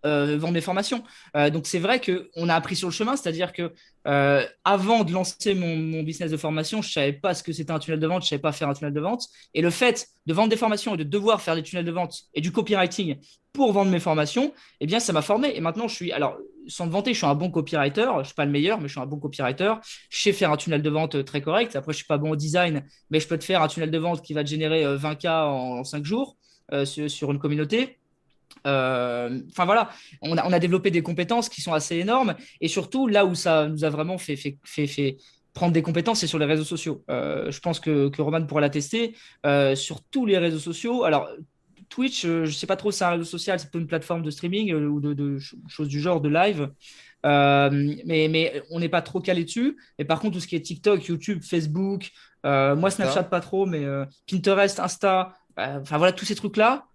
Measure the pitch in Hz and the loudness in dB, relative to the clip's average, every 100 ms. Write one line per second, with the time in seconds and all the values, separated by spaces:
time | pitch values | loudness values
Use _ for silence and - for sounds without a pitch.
0 | 147 147 143 151 165 170 160 185 208 247 | 0 2 2 0 0 -2 0 -2 -2 -4
1 | - - - 147 147 156 - 185 185 247 | -6 -20 -6 2 2 2 -2 -2 0 0
2 | 247 185 160 - 170 165 165 175 185 165 | 0 -4 -4 -4 2 2 2 -4 -4 -2
3 | 220 277 180 160 175 - 170 - _ _ | -2 -2 -4 -4 -4 -4 -8 -8 _ _
4 | - 143 139 139 - - - 196 190 233 | 0 4 6 4 2 -2 2 2 4 4
5 | 185 180 180 - 214 190 170 160 160 160 | 4 0 -2 -4 -2 0 0 -2 -2 -4
6 | 151 165 170 156 156 156 156 220 - - | -6 -4 -4 -4 -2 -2 -2 -4 -4 0
7 | 139 143 196 175 - 156 151 160 143 156 | 0 0 -2 -2 -4 -8 -4 -4 -2 -2
8 | 160 180 - 143 156 143 151 139 151 147 | 0 0 -2 -2 -2 -2 -4 -2 -4 -2
9 | 160 240 - - - - 170 170 254 226 | -2 -4 -6 -16 -6 2 2 4 2 2
10 | - _ - 165 220 220 226 208 226 190 | -4 _ -2 2 4 4 2 0 -2 -4
11 | 147 202 208 214 - 165 160 185 170 170 | -2 0 2 2 2 -2 -2 -6 -4 -4
12 | 170 - _ - 170 233 190 202 180 180 | -4 -8 _ -4 -2 -2 0 2 2 0
13 | 180 139 - _ _ - 262 202 196 180 | -4 -4 -10 _ _ 2 4 4 4 2
14 | 175 156 147 - 285 - - _ 151 220 | 2 0 2 2 0 -2 -20 _ -2 0
15 | 233 165 - 208 285 160 165 165 233 - | 2 0 2 2 2 0 -4 -2 -4 -4
16 | 175 139 143 - - - - - 175 175 | -6 0 -2 -2 -16 -20 -16 -8 -2 -2
17 | 214 233 160 147 180 165 147 160 143 143 | 0 0 2 2 2 -2 -2 0 0 2
18 | 247 190 135 - 143 143 160 220 143 143 | 0 0 -4 -2 0 2 2 0 -4 -8
19 | 131 147 143 139 131 139 190 220 - - | -8 -6 -8 -2 -2 0 -2 -2 -6 -20
20 | _ - 208 202 180 151 - 151 151 151 | _ -2 0 2 2 2 0 0 0 0
21 | 160 147 139 143 143 180 233 143 135 147 | 0 -2 -4 -4 0 0 0 -4 -6 -8
22 | - 147 151 156 151 170 175 147 139 _ | -2 -2 0 -2 0 2 2 0 -6 _
23 | _ 156 156 165 - 180 156 - 156 160 | _ -2 0 -4 0 2 2 0 -2 -2
24 | 165 165 - 151 143 156 156 160 147 139 | -2 -4 -4 -4 -2 -2 0 2 2 0
25 | 151 147 175 160 151 135 127 123 127 147 | -4 -4 0 2 2 -2 -4 -6 -6 -8
26 | 147 220 269 _ _ _ _ 139 139 147 | -4 -2 -4 _ _ _ _ -2 -2 -2
27 | 147 - 143 143 147 147 151 220 262 - | -6 -4 -4 -2 0 0 0 0 0 -6
28 | _ _ _ _ _ - 143 139 127 127 | _ _ _ _ _ -8 0 2 2 0
29 | 123 120 123 127 - - 180 220 220 - | 0 -2 -4 -6 -10 -2 2 4 2 -6
30 | - - 123 165 175 180 175 180 190 170 | -20 -12 -4 -2 2 2 4 2 2 0
31 | 165 170 175 233 233 - 160 156 151 170 | -2 -4 0 0 -2 -8 -2 -2 -2 -4
32 | 185 247 240 - - - 165 - - 262 | 0 2 2 -2 -10 -6 -2 -2 -2 0
33 | 269 202 196 165 180 160 151 156 156 147 | 2 4 4 2 2 4 2 0 -2 0
34 | 156 185 - 143 143 139 - - 143 143 | -4 -4 -6 -6 -6 -10 -12 -4 -4 0
35 | 139 135 _ _ _ - 175 165 160 165 | -2 -2 _ _ _ -2 2 2 2 0
36 | 180 220 165 165 147 156 156 165 - 147 | 0 0 0 0 2 2 0 -6 -6 -8
37 | - 127 143 151 - 143 175 160 - 147 | -4 -4 -2 -4 -4 -6 -4 -4 0 2
38 | 139 139 151 165 151 147 143 147 139 226 | 2 0 0 0 0 2 2 0 -2 -2
39 | 233 226 - _ 147 143 139 135 - 160 | -2 -4 -20 _ 2 4 4 2 -4 -10
40 | _ 277 233 190 170 160 151 165 233 247 | _ -2 2 4 2 0 -6 -6 -4 0
41 | 180 147 - - 165 _ _ _ - - | 4 2 0 -10 -18 _ _ _ -16 -4
42 | 262 - 170 165 160 147 - 196 208 202 | -2 -2 -2 0 -2 -4 -4 -2 -2 0
43 | 180 175 165 175 - 185 143 170 160 165 | 0 0 -4 -8 -4 -4 -4 -6 -4 -4
44 | 156 170 156 143 175 196 214 160 147 147 | -4 -4 -4 -6 -4 -2 0 0 0 0
45 | 143 143 143 139 139 - - - 147 143 | -2 -2 -2 -4 -8 -18 -20 -8 -4 -2
46 | 160 170 147 151 196 180 143 - - - | 0 2 2 4 4 2 -4 -8 -20 -20
47 | - _ - 143 143 139 139 143 143 151 | -20 _ 4 6 6 6 6 4 0 -2
48 | 165 160 156 160 165 143 - 165 170 185 | -2 2 4 4 2 -2 -8 -4 0 0
49 | 180 185 180 180 170 - 254 311 _ _ | -2 -4 0 0 0 0 -2 -2 _ _
50 | 135 160 214 180 170 170 - 156 208 196 | -2 0 0 -4 -4 -6 -6 -2 2 2
51 | 143 170 - 196 - 175 156 156 196 196 | 0 -4 -2 -6 -2 -2 0 -2 -2 -4
52 | - - - _ 143 139 139 143 190 196 | -8 -18 -20 _ 2 4 4 4 2 2
53 | 185 160 180 180 - 190 196 165 139 139 | 0 0 0 -2 -2 -2 0 -2 -4 -4
54 | 135 _ - 185 196 196 202 196 - - | -6 _ -6 0 2 4 4 2 -4 0
55 | 202 185 185 - _ - 117 139 139 151 | 2 2 0 -8 _ -6 -4 -6 -2 4
56 | 180 185 202 208 208 208 214 277 - | 4 4 -6 -4 -4 4 4 4 -4